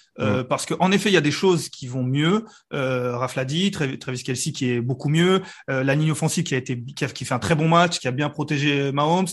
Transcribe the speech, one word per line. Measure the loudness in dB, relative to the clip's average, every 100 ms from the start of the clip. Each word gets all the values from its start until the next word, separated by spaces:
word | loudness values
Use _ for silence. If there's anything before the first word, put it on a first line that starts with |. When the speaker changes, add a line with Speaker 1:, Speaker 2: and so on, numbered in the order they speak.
| _ -4
Speaker 1:
Euh, | 0 0
Speaker 2:
Mm. | 0
Speaker 1:
parce | -4 -2
que, | 0
en | 2
effet, | 4 4
il |
y | 4
a |
des | 4
choses | 2 2 2 -2
qui | -12 -8
vont | -4
mieux. | -2 0 2 0 -2 -16 _
Euh, | -4 -2 -2 -2 -4
Raph | -4 -4
l'a | -2
dit, | 0 -2
Trav-, | -2 -4 -4
Travis | -8 -6
Kelce | -4 -4 -4
qui | -2 0
est | 0
beaucoup | -2 -2 0
mieux, | 4 4 4 0 -12 -4
euh, | -2
la | 2
ligne | 2 2
offensive | 0 0 0
qui | 0 -2
a |
été, | -2 -8
qui | -8 -6 -6
a, |
qui | -6 -4
fait | -4
un |
très | 0
bon | 2 4
match, | 6 4 2
qui | -2
a |
bien | -2 -2
protégé | -4 -2 0 2 2 0
Mahomes, | 0 2 2 2